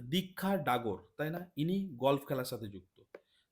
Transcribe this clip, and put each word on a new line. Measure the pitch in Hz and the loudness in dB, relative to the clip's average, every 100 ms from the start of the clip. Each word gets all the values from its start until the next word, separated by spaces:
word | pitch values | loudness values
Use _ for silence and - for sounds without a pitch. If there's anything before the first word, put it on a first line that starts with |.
| 123 | 0
দীক্ষা | 180 185 - 190 190 135 | 0 0 -2 0 2 4
ডাগর, | 123 113 92 - - | 2 2 -4 -6 -4
তাই | 156 | -4
না? | 175 180 - | -4 -6 -2
ইনি | 160 196 196 120 | 0 0 -2 2
গলফ | 135 139 - | 4 4 2
খেলার | 131 127 | -4 -2
সাথে | 117 107 | -6 -8
যুক্ত। | 98 - _ _ - _ _ _ | -10 -16 _ _ -20 _ _ _